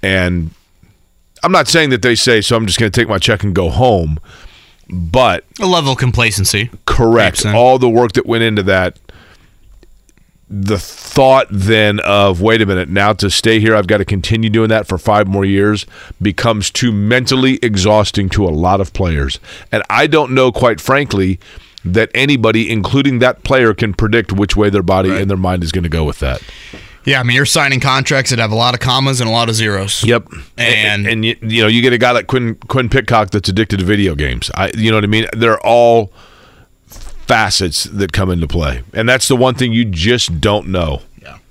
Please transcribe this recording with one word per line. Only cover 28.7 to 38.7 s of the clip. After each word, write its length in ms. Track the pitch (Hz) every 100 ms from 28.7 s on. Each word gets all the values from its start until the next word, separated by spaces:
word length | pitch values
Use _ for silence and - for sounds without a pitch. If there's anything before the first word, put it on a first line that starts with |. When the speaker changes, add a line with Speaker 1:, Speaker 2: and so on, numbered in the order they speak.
Speaker 2:
of 80 | 120
commas 400 | 127 127 135 131
and 80 | 117
a 20 |
lot 160 | 113 117
of 80 | 110
zeros. 480 | 110 101 98 -
Speaker 1:
Yep. 240 | 110 120 - - - -
Speaker 2:
And 180 | 117 110
Speaker 1:
And, 320 | 107 104 104
and, 180 | 113 113
you, 120 | 120
you 200 | 113 113
know, 80 | 110
you 120 | 117
get 120 | 123
a 40 | 120
guy 140 | 123
like 160 | 120 101
Quinn, 280 | 131 120 110 -
Quinn 220 | 135 120
Pitcock 420 | 131 117 117 104
that's 160 | 107 92
addicted 320 | 95 110 101
to 60 | 92
video 280 | 104 98 73
games. 360 | 71 60 - -
I, 160 | 95 -
you 160 | 110
know 60 | 110
what 80 | 104
I 20 |
mean? 180 | 110 110
They're 340 | 113 117 110 -
all 460 | 120 120 117 101 - - - - _ _ _ _
facets 960 | - - - - 117 104 - 92 76 -
that 260 | 101 98
come 180 | - 92
into 180 | 90 80
play. 340 | 90 76